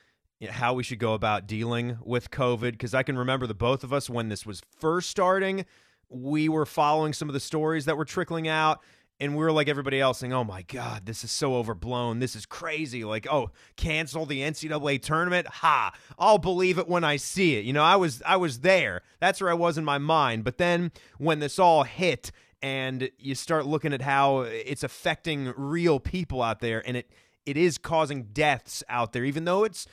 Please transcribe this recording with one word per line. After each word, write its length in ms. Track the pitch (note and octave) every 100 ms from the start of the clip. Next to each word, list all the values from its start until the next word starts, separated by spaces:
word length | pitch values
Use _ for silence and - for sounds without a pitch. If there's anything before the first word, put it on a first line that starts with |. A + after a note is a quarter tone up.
| _ _ _ -
you 80 | G#2+
know, 60 |
how 200 | A2+ B2
we 80 | B2+
should 160 | A#2+ A#2
go 140 | A#2
about 320 | A2 A2 G#2 G2+
dealing 520 | A2 A#2 A#2+ A#2+ A#2
with 280 | A2 B2 -
covid, 480 | - B2+ A#2+ B2 A2+
'cause 160 | A#2+
I 100 | C3
can 120 | C3+ B2+
remember 300 | B2+ C3 B2
the 80 |
both 300 | G2 A#2+ C3+
of 80 | B2
us, 180 | C#3 -
when 180 | A#2+ A2+
this 160 | G2+
was 160 | G#2+ F#2+ - _
first 320 | D#3+ F3 -
starting, 560 | - F3+ F#3+ F#3+ F#3+ F#3 _ _ _ _
we 400 | B2+ C3 D3+ D#3
were 180 | D#3 D3
following 460 | - D3 D#3 D#3
some 160 | D3 D3+
of 60 |
the 40 | C#3
stories 460 | - D#3 D#3 D#3+
that 120 | C#3 D3+
were 80 | D#3
trickling 420 | - E3+ E3 D#3+
out, 320 | D#3 D#3 D3+ _ _ _ -
and 160 | C#3+ D3
we 80 |
were 80 | D#3+
like 160 | D#3 D3
everybody 320 | C#3+ C3+ C3+
else 180 | C3+ A#2+
saying, 140 | B2
"Oh 100 | B2+
my 200 | A2 F#2
God, 440 | F2 B2+ B2 A2 F#2+
this 160 | A2+
is 80 | A#2
so 240 | - C#3+
overblown. 640 | B2+ A2+ F#2+ G#2+ B2 A#2+ A#2
This 160 | B2+
is 120 | A2 -
crazy. 580 | - E3+ D#3 D3+ B2
Like, 240 | G#2+ A2 B2+
oh, 220 | D3 A2+ - - -
cancel 500 | E3+ D#3 D#3 D#3 D#3
the 160 | C#3
N 120 | D3
C 120 | D#3 D#3
double 220 | D3+ D3
A 100 | C#3
tournament? 480 | - D#3 F3+ F3+ -
Ha, 460 | - E3 C#3 G2 - - -
I'll 200 | F#3+ G#3
believe 400 | E3 F3+ F#3 E3+
it 100 | E3
when 160 | F3
I 120 | D#3+ C#3+
see 380 | - F#3 F3+
it." 100 | A#2
You 80 | A2
know, 120 | C#3+
I 100 | D#3
was, 260 | G3 F3 A#2 D#3
I 100 | F#3+
was 240 | F3 A#2+
there. 420 | E3+ F#3 A#2+ F2+ - -
That's 200 | F3+ F#3+
where 100 | F#3
I 40 |
was 240 | E3+ E3+ D#3+
in 60 |
my 140 | D#3 C#3+
mind. 440 | C#3+ D#3+ C3+ A2+
But 160 | G#2+ -
then 320 | F3 F3 F3 - - -
when 200 | D3+ D3+
this 220 | D3 -
all 240 | F3+ D#3+
hit 480 | C3 - F3 B2+ - - _ -
and 480 | C#3 C3+ C3 C3 C3 -
you 200 | C3 C3
start 300 | - D#3+ C#3
looking 260 | D3+ D#3
at 100 | C3+
how 380 | C3+ C#3 C#3 C3+
it's 420 | A#2 A2+ B2+ C#3
affecting 720 | C3+ - F3 D#3 E3 C#3+ C3 C3
real 440 | C#3 E3+ E3+ C#3
people 420 | - F3+ E3 B2+
out 160 | A#2 G#2+
there, 240 | A#2 A2
and 120 | A#2 B2
it, 120 | - _ _ _ -
it 100 | C#3+
is 220 | F3 C#3
causing 460 | - D#3+ D3+ C#3+ G#2+
deaths 500 | G#2 D3+ C3 - - -
out 240 | A#2+ A#2
there, 120 | B2
even 200 | C3 C#3+
though 180 | E3+ F#3
it's, 240 | G#3+ - -